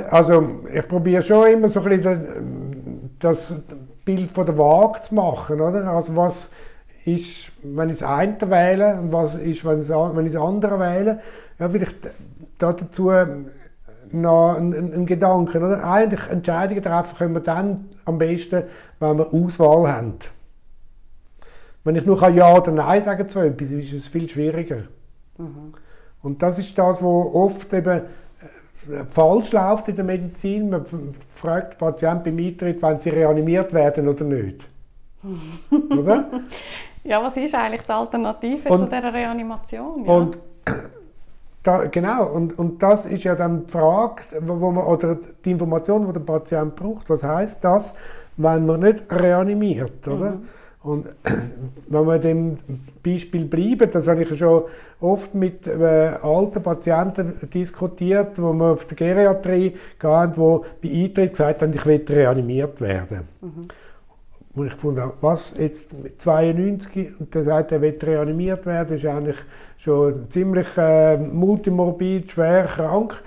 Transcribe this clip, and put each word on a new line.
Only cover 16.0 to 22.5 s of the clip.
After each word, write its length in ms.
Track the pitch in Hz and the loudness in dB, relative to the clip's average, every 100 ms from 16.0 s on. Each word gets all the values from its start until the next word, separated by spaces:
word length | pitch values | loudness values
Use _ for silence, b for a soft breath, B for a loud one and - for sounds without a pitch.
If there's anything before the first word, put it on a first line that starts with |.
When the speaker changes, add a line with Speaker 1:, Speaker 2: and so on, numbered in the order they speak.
| 220 196 - | 2 0 -4
Speaker 1:
Entscheidungen 520 | 180 175 170 190 202 | -6 -2 -2 -2 -2
treffen 340 | 190 170 170 - | -2 -2 -2 -4
können 160 | 170 165 | -2 -2
wir 60 | |
dann 440 | 160 165 202 190 - - - | -2 -2 -2 -4 -10 -12 -4
am 120 | 165 | 0
besten, 460 | 160 170 - 180 180 B B B | 0 -2 -2 -4 -4 B B B
wenn 180 | 151 151 | 0 2
wir 120 | 160 | 2
Auswahl 600 | 160 175 170 156 160 151 | 0 0 4 6 6 4
haben. 240 | 123 117 - - - - - - - - - - - - - b b b b | 0 -6 -10 -14 -18 -20 -20 -20 -20 -20 -20 -20 -20 -20 -20 b b b b
Wenn 120 | 156 165 | -2 0
ich 100 | 170 | 4
nur 140 | 190 | 6
kann 160 | 180 175 | 6 8
Ja 200 | 175 | 10